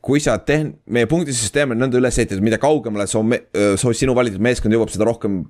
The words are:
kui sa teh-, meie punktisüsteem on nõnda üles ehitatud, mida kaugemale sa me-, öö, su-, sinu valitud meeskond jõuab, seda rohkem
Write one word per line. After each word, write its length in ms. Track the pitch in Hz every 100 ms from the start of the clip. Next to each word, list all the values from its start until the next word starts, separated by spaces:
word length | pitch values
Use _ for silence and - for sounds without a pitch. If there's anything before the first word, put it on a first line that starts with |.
kui 160 | - 143
sa 200 | 147 107
teh-, 220 | - 147 151 - -
meie 160 | 120 113
punktisüsteem 720 | 165 156 123 107 143 143 113
on 20 |
nõnda 220 | 131 123
üles 160 | 127 123
ehitatud, 240 | 113 98
mida 160 | 107 110
kaugemale 480 | 139 156 101 104 98
sa 140 | 117
me-, 220 | 110 123 -
öö, 220 | - 104 98
su-, 140 | 123
sinu 220 | 113 131 123
valitud 240 | 123 95
meeskond 320 | 117 123 107
jõuab, 160 | 113 107
seda 160 | 95 107
rohkem 300 | 117 107 95 -